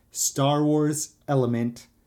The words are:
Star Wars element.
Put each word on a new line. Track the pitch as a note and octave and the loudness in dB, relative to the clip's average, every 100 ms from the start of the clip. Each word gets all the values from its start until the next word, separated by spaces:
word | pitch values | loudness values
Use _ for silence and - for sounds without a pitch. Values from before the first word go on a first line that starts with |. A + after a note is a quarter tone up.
| _ | _
Star | - - - C#3 D3 | -6 -6 0 2 2
Wars | D3 D3+ D3+ D3 - _ - | 2 2 0 -2 -8 _ -2
element. | C#3 A#2+ A#2+ A#2+ A#2+ - _ | 0 2 0 -2 -6 -20 _